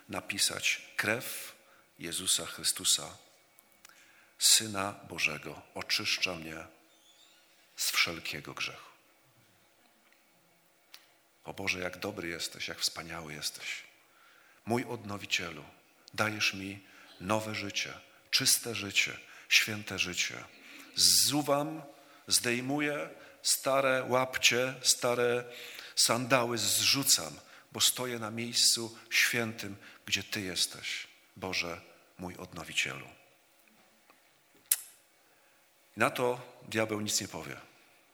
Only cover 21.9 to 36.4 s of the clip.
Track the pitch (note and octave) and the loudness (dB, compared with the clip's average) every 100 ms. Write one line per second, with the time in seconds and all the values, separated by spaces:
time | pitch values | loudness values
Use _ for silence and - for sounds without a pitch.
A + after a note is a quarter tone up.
21.9 | - - - - G2+ B2 A#2+ B2+ D3 D3 | -20 -20 -14 0 2 2 0 0 0 0
22.9 | D3 E3 - - - - - C#3 C3+ C3+ | -2 -6 -12 -20 -4 0 2 2 4 4
23.9 | C3 B2 B2+ B2+ - - A#2+ C3 C3 - | 4 2 2 2 4 4 6 2 0 2
24.9 | - B2+ A#2+ A#2+ B2 A#2+ - - - - | 4 4 4 4 2 -2 -12 -14 -14 -4
25.9 | - - A#2+ B2 C3 A#2+ A#2 G2+ - G2+ | 2 4 4 4 4 4 0 2 4 4
26.9 | C3+ C3+ - D#2+ D2+ - - - G#2+ - | 4 4 4 2 -10 -18 -20 -8 2 2
27.9 | - B2+ A#2 G#2+ A2+ A#2 A#2+ - A#2 A2+ | 2 -4 -4 -6 -6 -2 4 4 4 -2
28.9 | - - - - B2 A2+ A2+ G2+ G2 - | -10 -2 2 4 4 0 -2 -8 -12 -16
29.9 | - - G2+ - G#2+ F#2+ E2+ - - - | -16 -4 -4 -2 -4 -2 0 0 -2 -8
30.9 | - - - _ - F#2+ F2+ E2+ F2 - | -8 -10 -18 _ -8 -4 -2 -4 -6 -12
31.9 | - - - F2+ F2+ F2+ E2+ D#2+ D#2+ - | -20 -20 -12 -10 -10 -12 -12 -6 -2 -2
32.9 | C#2 C2 - _ _ _ _ _ _ _ | -4 -12 -20 _ _ _ _ _ _ _
33.9 | _ _ - _ _ _ C3+ - - - | _ _ -20 _ _ _ _ 0 2 0
34.9 | - _ _ _ _ _ _ _ _ _ | -20 _ _ _ _ _ _ _ _ _
35.9 | G#2 B2+ C#3+ B2 B2 | 2 2 4 0 0